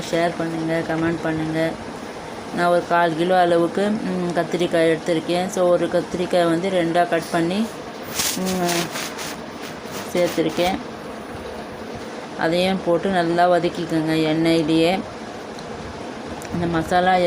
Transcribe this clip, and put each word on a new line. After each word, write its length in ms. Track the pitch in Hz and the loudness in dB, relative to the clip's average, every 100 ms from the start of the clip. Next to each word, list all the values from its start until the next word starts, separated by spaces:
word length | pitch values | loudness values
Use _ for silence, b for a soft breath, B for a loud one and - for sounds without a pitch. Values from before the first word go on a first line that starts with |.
| 165 | 0
ஷேர் 260 | 165 170 170 | 0 0 0
பண்ணுங்க, 320 | 165 165 160 165 160 | -4 -2 -2 -2 0
கமெண்ட் 320 | 160 165 165 160 | 0 0 0 -2
பண்ணுங்க. 420 | 156 156 160 165 - - - - - - - - - | -2 -2 0 -2 -2 -10 -12 -12 -12 -12 -12 -8 0
நான் 140 | 175 | 4
ஒரு 100 | 175 170 | 4 4
கால் 240 | 170 175 156 | 4 4 2
கிலோ 160 | 175 185 | 4 6
அளவுக்கு, 400 | 175 170 170 165 208 214 185 | 6 6 4 2 0 0 -2
ம், 200 | 185 175 170 | -2 0 0
கத்திரிக்காய் 540 | 165 175 170 170 165 | 0 0 2 4 4
எடுத்திருக்கேன். 560 | 160 170 165 160 175 185 | 2 0 0 0 0 0
So 60 | 185 180 | 2 4
ஒரு 140 | 175 170 | 4 4
கத்திரிக்காய் 520 | 175 165 175 180 185 170 | 0 0 -2 0 2 4
வந்து 160 | 165 190 185 | 2 2 2
ரெண்டா 260 | 165 170 175 | 2 2 2
கட் 160 | 170 165 | 0 0
பண்ணி, 240 | 175 165 196 226 - - - - - - - | 0 0 0 -2 -6 -12 -12 -8 -4 -4 -2
ம், 420 | 185 185 175 175 165 - - - - - - - - - - - - | -2 0 0 -2 -4 -6 -8 -8 -10 -10 -12 -12 -12 -12 -12 -10 -4
சேர்த்துருக்கேன். 680 | 180 175 170 160 156 175 196 - - - - - - - - - - - - - - - - 165 | 0 2 2 0 0 0 -2 -6 -12 -12 -12 -12 -12 -10 -12 -12 -12 -12 -12 -12 -12 -12 -4 0
அதையும் 360 | 175 185 190 170 | 2 2 0 2
போட்டு 240 | 170 196 190 | 0 2 2
நல்லா 280 | 165 170 175 | 2 4 6
வதக்கிக்கோங்க 640 | 175 170 - 165 160 156 160 160 | 4 2 -2 -2 0 2 2 2
எண்ணெயிலேயே. 640 | 156 165 165 151 160 165 190 - - - - - - - - - - - - - - - | 2 4 2 4 4 4 2 -2 -10 -12 -12 -12 -12 -12 -12 -12 -10 -12 -10 -10 -10 -6
இந்த 140 | 170 170 165 | -2 0 0
மசாலா 400 | 160 180 180 185 | 2 4 6 6